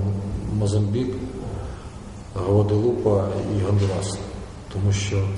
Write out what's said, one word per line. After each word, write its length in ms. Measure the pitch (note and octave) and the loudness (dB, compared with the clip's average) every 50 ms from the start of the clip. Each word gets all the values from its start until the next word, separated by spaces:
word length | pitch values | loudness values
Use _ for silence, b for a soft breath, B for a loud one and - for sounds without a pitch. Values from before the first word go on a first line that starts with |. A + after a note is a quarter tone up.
| G2 G2+ G2+ G2 G2 G2 - - - - G#2 G#2 | 0 0 -2 -2 -4 -4 -4 -4 -4 -2 0 0
Мозамбік, 560 | G#2+ G2+ G#2 G#2+ G#2 G2 G#2 B2 C3 - - - - - - - - - - B B B B B B B B B - - - - - - - | 2 2 4 4 2 2 2 0 0 -2 -2 -4 -6 -6 -6 -8 -8 -6 -6 B B B B B B B B B -14 -14 -14 -14 -14 -8 -6
Гваделупа 920 | F#2+ F2+ F#2+ G2+ G#2+ G2+ G2+ G#2 G#2+ A2 B2 A#2 G#2 - G#2 G2+ G2 G2 G2 F#2+ G2 G2 G2 G#2 | -2 2 4 6 6 6 6 4 4 4 4 2 2 2 4 4 4 2 0 -2 -2 -2 0 0
і 80 | G2+ F#2+ | 0 2
Гондурас. 540 | G2 G#2 G2+ G2+ G2 F#2 F2 - - - - - - - - - - - - - - | 4 4 4 4 2 2 0 -2 -4 -4 -6 -8 -8 -10 -10 -10 -12 -14 -14 -14 -6
Тому 200 | - G2 G2 G2+ | -4 0 2 2
що 240 | G2+ - - - G2+ G2 G2 G2 G2 | 2 2 0 0 0 0 0 0 0